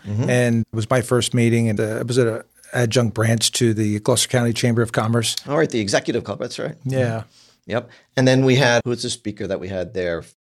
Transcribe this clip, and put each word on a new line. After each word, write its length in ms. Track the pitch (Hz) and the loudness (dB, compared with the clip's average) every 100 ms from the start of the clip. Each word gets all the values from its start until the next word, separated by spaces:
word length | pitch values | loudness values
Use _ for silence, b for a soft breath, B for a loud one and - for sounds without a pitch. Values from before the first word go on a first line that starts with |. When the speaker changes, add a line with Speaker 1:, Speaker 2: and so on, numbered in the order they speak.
| 104 | -6
Speaker 1:
Mm-hmm. 220 | 104 120 | -2 0
Speaker 2:
and 320 | 123 120 117 113 | 2 2 0 -2
it 60 | 113 | -4
was 140 | 104 | -2
my 100 | 127 | -2
first 320 | 117 123 - | 2 0 2
meeting, 380 | 123 117 117 117 | 2 4 4 2
and, 100 | 104 | 0
uh, 200 | 107 113 | -2 -4
it 60 | 120 | -2
was 120 | 123 | 0
at 80 | 117 | 0
an 160 | 113 - _ - | -2 -10 _ -8
adjunct 400 | 131 120 123 117 | -2 0 2 0
branch 360 | 101 113 117 - | 0 2 2 0
to 200 | - 120 | 0 0
the 280 | 107 107 104 | 2 0 0
Gloucester 280 | 104 120 - | 0 0 0
County 240 | 127 120 | 0 0
Chamber 300 | 113 123 117 | 0 0 0
of 100 | 110 | 0
Commerce. 420 | - 113 117 110 - - | 0 0 0 0 -4 -4
Speaker 1:
All 80 | 147 | -2
right, 140 | 156 | 0
the 100 | 131 | 0
executive 440 | 104 143 147 120 | 0 -2 0 -4
club, 160 | - 101 | -4 -6
that's 180 | 120 - | -8 -8
right. 160 | - - | -10 -8
Speaker 2:
Yeah. 380 | 131 131 120 113 110 b b b - | -4 -2 -2 -4 -10 b b b -6
Speaker 1:
Yep. 220 | 110 - b b - | -6 -6 b b 2
And 100 | 131 | 4
then 160 | 131 | 4
we 120 | 135 127 | 4 4
had, 260 | 127 120 | 4 2
who 60 | 123 | 0
was 120 | 120 | -4
the 60 | 120 | -6
speaker 380 | - 107 104 98 | -8 -8 -8 -6
that 140 | 92 | -6
we 80 | 92 | -4
had 260 | 95 87 | -6 -6
there? 300 | 107 90 82 78 _ | -4 -4 -4 -8 _